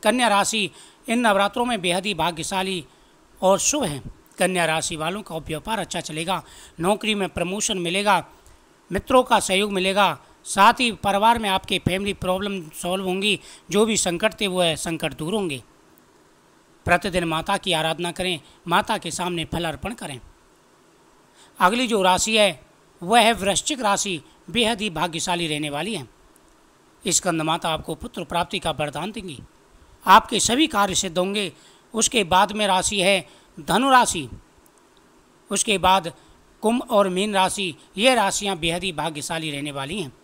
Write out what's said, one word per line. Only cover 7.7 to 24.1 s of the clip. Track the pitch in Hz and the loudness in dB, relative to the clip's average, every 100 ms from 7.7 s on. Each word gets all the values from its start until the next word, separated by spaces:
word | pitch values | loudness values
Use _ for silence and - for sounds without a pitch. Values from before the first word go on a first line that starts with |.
| 196 | -2
मिलेगा, | 170 185 208 185 - - - - _ _ _ | -2 0 2 2 0 -18 -20 -20 _ _ _
मित्रों | 175 - 254 | -6 2 4
का | 247 226 | 6 2
सहयोग | - 190 208 | 2 0 2
मिलेगा, | 196 185 190 190 156 - _ | 0 0 2 2 0 -10 _
साथ | - - 202 233 | -8 6 6 6
ही | 247 | 0
परिवार | 190 202 196 214 240 | 0 0 4 4 4
में | 214 | 2
आपके | 190 - 190 | -2 -2 -2
फैमिली | - 185 202 | 0 -2 -2
प्रॉब्लम | 196 185 185 202 196 156 | -4 -2 -2 -2 -6 -10
सॉल्व | - 175 190 | -10 -4 -4
होंगी, | 190 185 208 190 - - _ | -2 -2 -2 -2 -6 -20 _
जो | 185 220 | 0 2
भी | 208 | 2
संकट | 190 170 220 - | 0 0 -2 -2
थे | 208 | -4
वो | 180 | 2
है | 175 151 | 0 0
संकट | 185 165 156 | -4 -4 -6
दूर | 127 156 | -6 -4
होंगे। | 214 185 135 - _ _ _ _ _ _ _ _ _ _ _ - | -2 -4 -6 -12 _ _ _ _ _ _ _ _ _ _ _ 0
प्रतिदिन | 175 202 180 | 0 2 -2
माता | 170 160 160 196 | -2 -4 -2 -4
की | - | 0
आराधना | 165 156 160 175 | -2 -2 -4 -6
करें, | 165 185 165 - - - | -4 -4 -4 -8 -18 -2
माता | 170 208 214 | 0 0 -4
के | 170 | -6
सामने | - 180 170 | -6 -4 -4
फल | 156 170 | -4 -4
अर्पण | 170 143 190 | -6 -8 -10
करें। | 233 175 131 - - _ _ _ _ _ _ _ _ _ _ - _ | -10 -12 -14 -18 -20 _ _ _ _ _ _ _ _ _ _ -20 _
अगली | 185 240 254 | 2 4 0
जो | 214 | 2
राशि | 185 180 - 220 | 4 4 2 4
है | 208 151 - _ _ _ | 2 0 -14 _ _ _
वह | 175 233 | 2 4
है | 220 | 6
वृश्चिक | 220 190 185 - 285 | 2 0 -2 -2 -2
राशि, | 220 196 202 | 0 0 -2